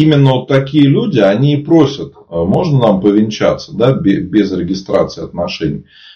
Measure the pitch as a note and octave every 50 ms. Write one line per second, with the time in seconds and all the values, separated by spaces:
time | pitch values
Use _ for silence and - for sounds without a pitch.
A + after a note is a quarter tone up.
0 | D3+ D#3 D3+ C#3+ C#3 C3+ C3 B2+ - - C#3 C3+ C#3 - D3+ D3+ C#3+ C#3 D#3 G#3+
1 | A#3+ A3 D3+ A2+ G2 G2 G#2 A#2 C#3 D3 D3 C#3 C#3+ - E3 D#3+ D3 - - -
2 | - - - - - _ E2+ E2 E2 F#2 A2 E3 F#3 E3 C#3+ B2+ A#2 G#2+ G2 F#2
3 | G2 G#2 G2+ G#2+ A2 A2 - - C3+ - - - - - - F#2+ A#2 C3+ G#2+ F#2+
4 | E2 G2 F#2+ F2 F2+ - G#2+ G#2+ F#2+ F2+ F#2 F2+ E2+ E2+ F#2+ F#2 - - A#2 A#2
5 | - - - E2 D#2+ - - F2 F2 F2 - - E2+ D2 - - - _ _ _
6 | - - -